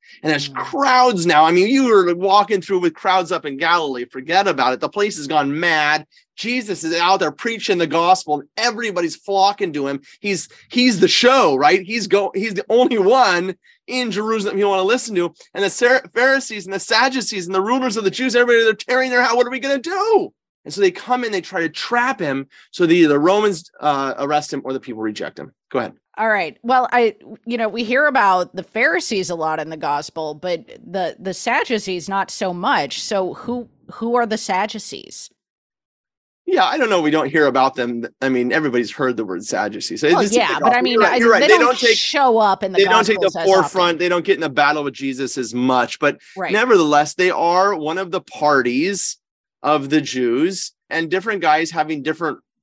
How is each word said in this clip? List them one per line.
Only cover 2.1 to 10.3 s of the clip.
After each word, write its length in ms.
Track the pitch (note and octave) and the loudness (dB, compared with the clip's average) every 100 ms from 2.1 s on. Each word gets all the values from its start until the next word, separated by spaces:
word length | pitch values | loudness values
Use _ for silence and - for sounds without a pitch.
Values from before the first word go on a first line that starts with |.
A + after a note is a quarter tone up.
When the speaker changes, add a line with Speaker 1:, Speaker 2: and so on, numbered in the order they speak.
Speaker 1:
walking 460 | F3 F#3+ G3+ G3+ G3 | 2 2 4 4 0
through 200 | E3+ F#3 | -2 0
with 120 | F3 | -2
crowds 400 | E3 F#3+ F#3 E3+ | -2 0 0 0
up 140 | F3 D3+ | -4 -6
in 100 | C3+ | -4
Galilee. 480 | E3 F3 D3 B2 | 0 2 0 -6
Forget 420 | A#2+ C3+ D3 F3+ G3 | -8 -10 0 2 2
about 280 | C#3 B2+ | 2 0
it. 60 | B2+ | 0
The 80 | D3 | -4
place 260 | G#3 G#3 D3+ | -2 -4 -4
has 100 | C#3+ | -2
gone 320 | D#3 C#3 D3+ | 0 0 0
mad. 480 | F3 D#3 D3 D3+ D3 _ _ - | 0 2 2 0 -4 _ _ -12
Jesus 480 | A3 B3+ G#3 E3+ | -6 -6 -6 -6
is 100 | D#3+ | -4
out 260 | E3+ F3 F#3+ | 0 2 2
there 120 | D#3+ | 0
preaching 460 | C#3+ A3+ A3+ - F3+ | -4 -8 -6 -2 -2
the 80 | D#3+ | 0
gospel, 540 | B3 E3+ F#3 D#3 D3 | 0 2 2 0 -6
and 80 | - - | -8 -4
everybody's 580 | A#3+ A3 A3+ F3 E3 - | -4 -4 -6 -4 -4 -6
flocking 560 | - G3 G3 G#3 F#3+ | -4 2 2 2 -4
to 140 | D3 C#3 | -4 -6
him. 160 | C#3 - _ | -6 -12 _
He's, 280 | G3+ | -6